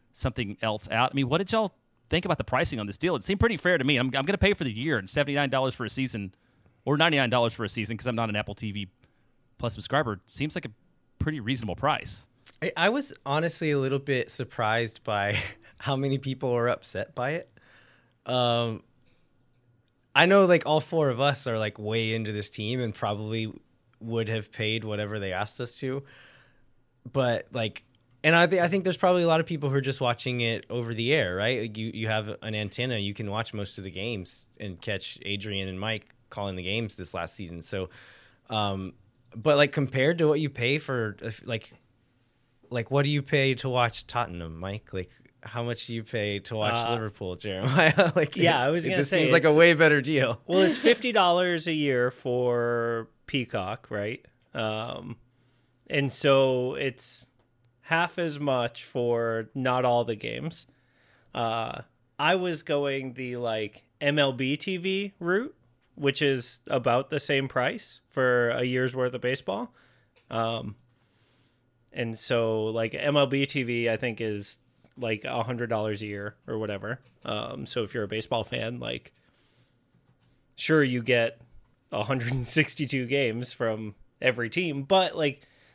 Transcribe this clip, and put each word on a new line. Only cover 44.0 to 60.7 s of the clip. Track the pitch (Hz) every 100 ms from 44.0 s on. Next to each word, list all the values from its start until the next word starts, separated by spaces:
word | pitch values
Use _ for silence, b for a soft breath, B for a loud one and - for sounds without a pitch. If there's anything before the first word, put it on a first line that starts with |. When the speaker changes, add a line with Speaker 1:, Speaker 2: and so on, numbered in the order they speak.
| -
Speaker 2:
Tottenham, | 120 113 87 82 80
Mike? | 95 107 -
Like, | 95 - b b _ 110
how | 117
much | 117 113 -
do |
you | 117
pay | 110 113 104 101
to | - 110
watch | 104 117 117
Speaker 3:
Uh, |
Speaker 2:
Liverpool, | 117 107 - 92 87
Jeremiah? | 107 92 123 147 160 175 170
<laughs> | 175
Like, | 151
Speaker 3:
yeah, | - 165 139
Speaker 2:
it's, |
Speaker 3:
I | 135
was | 170 165
Speaker 2:
it, |
Speaker 3:
gonna | -
Speaker 2:
this | 139
Speaker 3:
say | 185
Speaker 2:
seems | 139
like | 165
a | 160
Speaker 3:
it's, | 151
Speaker 2:
way | 170
better | 156 160 147
deal. | 127 147 123 117 -
Speaker 3:
well, | 185
it's | 196 269
fifty | 226 233 247
dollars | 214 180 175 180 170 170
a |
year | 156 147 123 127
for | - 131 123 123 120 120 120 117 117 113 _ -
Peacock, | 135 117 110 92 117 -
right? | 107 107 127 _ _ _
Um, | 127 110 107 117 127 - 117 _ _ _ _ _ _ -
and | 143 139
so | - 147 135 131 127 127 139
it's | 135 120 - - - _ _ _ _ _
half | - 165 175 -
as | 165 147
much | 143 127 120 -
for | - 127 120 117 117 113 113
not | 135 127 127
all | 127 120
the | 117 107
games. | 110 120 156 - -